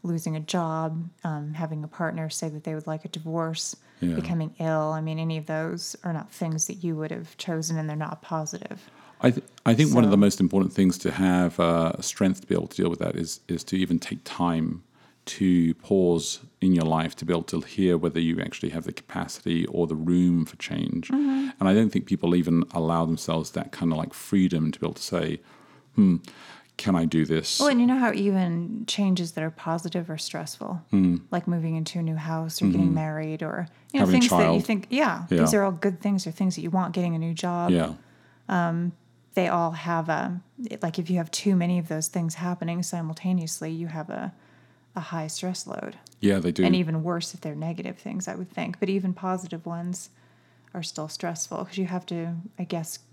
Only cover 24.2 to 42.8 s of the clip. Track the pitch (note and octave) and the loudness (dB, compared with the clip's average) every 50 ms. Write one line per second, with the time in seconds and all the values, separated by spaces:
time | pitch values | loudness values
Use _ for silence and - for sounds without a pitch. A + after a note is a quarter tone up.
24.2 | - - - G2+ F#2 F2 F2 D#2+ D#2 D#2 - - - D#2+ D#2+ - - - - F2 | -6 0 4 4 4 4 4 2 0 0 -2 -2 -4 -4 -4 -6 -8 -4 -2 -2
25.2 | D#2+ D#2+ E2 - - - - - - - - - _ _ _ - G#2 F#2+ F2 E2 | -2 -2 -4 -6 -8 -18 -20 -20 -20 -20 -20 -20 _ _ _ 4 6 6 6 4
26.2 | - - - - - - - - _ _ _ - - A2 F#2+ E2+ E2 D#2+ D#2 D#2+ | 0 -8 -20 -20 -20 -20 -20 -20 _ _ _ -6 -2 0 0 2 2 2 2 2
27.2 | D#2 C#2+ E2 D#2+ D#2 - - - C4+ D4 C#4 A#3+ A#3+ A#3+ B3+ C4 B3 A3+ - - | 2 2 2 0 0 -2 -2 2 2 4 4 4 4 4 4 4 2 0 0 0
28.2 | G3 G3+ F#3+ F#3+ F#3 F3 E3+ E3+ E3+ E3+ A3 A3 A3 - - - G3+ G3 F#3 F3 | 0 2 2 2 2 0 0 -2 -4 -6 -6 -8 -6 -6 -2 0 2 2 2 2
29.2 | F3 D#3+ E3 - D#3 D#3+ D#3+ - - E3 E3 E3+ E3 F3+ E3 F3+ E3+ E3+ D#3 D#3 | 0 -4 -4 -4 -4 -4 -6 -6 -4 -4 -4 -2 -4 -4 -4 -4 -4 -4 -8 -8
30.2 | - - - - D#3+ D3+ - - - - - E3+ - _ - G2 F#2+ F2+ F2 E2+ | -8 -8 -8 -8 -8 -10 -10 -10 -8 -8 -8 -8 -6 _ 2 4 4 4 4 2
31.2 | - - - F3 F3+ - F3 E3+ D#3+ E3 D#3+ D#3+ D#3+ - - F3 E3 D#3+ D#3+ D#3+ | -2 -2 -4 -2 0 0 -2 0 0 -2 -2 -2 -4 -4 -4 -2 -2 -2 -2 -4
32.2 | D3+ D#3+ D#3+ D#3+ D#3+ D#3+ D#3+ - - - F3 F#3 - E3+ D#3+ D#3+ D#3 D#3 D#3 D#3 | -4 -4 -4 -4 -4 -4 -4 0 2 2 4 4 4 4 4 2 0 -2 -4 -4
33.2 | D#3 D#3 D#3 D#3 D#3+ D#3 - - F3 D#3+ - _ _ _ - C#4 G#3 - F#3 B3+ | -4 -4 -4 -4 -6 -6 -4 -4 -6 -8 -10 _ _ _ 2 2 4 6 6 6
34.2 | A#3+ B3 F#3 - - - E3+ G#3 - - A3 G3 - - A#3+ C4 D4+ A#3 F3 - | 6 6 6 6 6 6 6 4 2 2 0 -2 0 -2 0 2 2 2 0 -2
35.2 | F3 E3+ F#3 E3+ - - - G#3 G3 G3 F#3 D#3+ - G3+ F#3 E3 - G3+ G3+ F#3+ | -2 2 4 4 4 6 6 4 4 2 0 0 -2 -2 -2 0 -2 0 0 0
36.2 | F#3 E3 E3 - G3 F#3 E3+ E3 D#3+ E3+ E3 F#3 F3+ E3+ E3+ F#3+ F3 E3+ E3 D#3+ | -2 -4 -4 0 0 0 0 -2 -4 0 0 0 0 0 -2 -2 0 0 0 -2
37.2 | E3 E3 E3 D#3+ - F3+ F3 F3 F3 F3 - F2 D#2+ D#2+ D#2+ - - _ - _ | -2 -2 -4 -2 -2 -2 -2 0 2 2 4 4 2 0 -4 -10 -16 _ -20 _
38.2 | _ _ _ _ _ - F#3+ F3+ E3+ E3+ E3 E3+ F3 F3 E3 _ _ _ _ _ | _ _ _ _ _ 0 0 2 2 2 0 0 -2 -4 -4 _ _ _ _ _
39.2 | _ _ - G3+ F3+ F3 F3+ F3 E3+ E3 E3 D#3+ D#3 E3+ E3+ E3 D#3+ E3 D#3 D3+ | _ _ -2 0 0 2 2 2 0 0 -2 -4 -4 -2 -2 -2 0 0 -2 -2
40.2 | - - F3+ F3+ - _ _ - B3 A3 - - - E3+ D#3+ - F3 E3 F#3 F3 | -2 -4 -6 -8 -10 _ _ -12 -10 -10 -8 -6 -6 -4 -4 -4 -2 0 0 -2
41.2 | E3 D#3+ - - - G#3 G3 F3+ F3 F3 F3+ F3+ E3 E3 D#3+ D#3 D#3+ - - F#3 | 0 -2 -6 -2 0 2 2 4 4 2 0 0 -2 -2 -4 -4 -4 -4 -4 -2
42.2 | E3 E3 D#3+ - F3 F3+ F3+ F3 E3+ E3 E3+ F3 | -2 -2 -4 -4 -4 -4 -4 -4 -4 -4 -2 -4